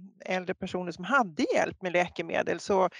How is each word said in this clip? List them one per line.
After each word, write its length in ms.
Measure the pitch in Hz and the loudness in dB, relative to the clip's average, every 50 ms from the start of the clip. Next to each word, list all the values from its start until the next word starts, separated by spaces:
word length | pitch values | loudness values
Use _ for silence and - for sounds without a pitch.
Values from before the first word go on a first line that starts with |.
| 185 196 _ _ - | -8 -18 _ _ -6
äldre 280 | - 185 185 180 180 185 | -4 -4 -2 -2 -4 -6
personer 380 | - 190 185 - 180 180 175 | -6 -6 -4 -4 -4 -4 -4
som 140 | 160 - 180 | -6 -8 -2
hade 400 | 180 262 277 233 180 151 147 277 494 415 | 2 4 4 4 2 0 -2 0 2 4
hjälp 280 | 208 - 160 - - | 2 2 0 -2 -6
med 120 | 185 180 165 | -6 0 2
läkemedel 680 | 175 175 170 - - 165 165 - - - 156 - 165 | 2 2 2 -2 -8 -6 -2 -2 0 0 0 -2 -4
så 300 | - - 202 190 185 180 - | 0 2 4 4 4 2 0